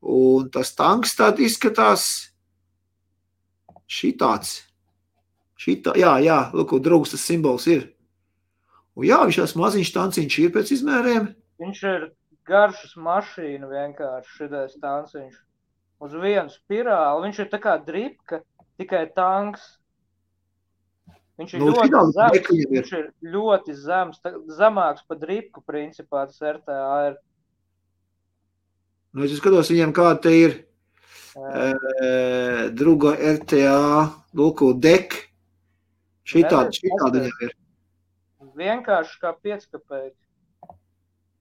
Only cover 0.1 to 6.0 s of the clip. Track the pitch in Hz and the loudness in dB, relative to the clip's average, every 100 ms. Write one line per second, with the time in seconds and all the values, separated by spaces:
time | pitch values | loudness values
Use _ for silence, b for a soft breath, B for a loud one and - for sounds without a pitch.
0.1 | 127 131 131 131 131 127 - 151 214 240 | 4 6 4 2 -4 -6 0 2 2 0
1.1 | - 214 214 233 226 233 220 220 196 - | 2 2 4 0 0 -2 2 2 2 0
2.1 | - - _ _ _ _ _ _ _ _ | -6 -10 _ _ _ _ _ _ _ _
3.1 | _ _ _ _ _ _ _ _ - - | _ _ _ _ _ _ _ _ -4 -4
4.1 | - 127 107 - - - _ _ _ _ | 0 0 -2 -6 -14 -18 _ _ _ _
5.1 | _ _ _ _ _ - - - 190 | _ _ _ _ _ -4 -4 0 2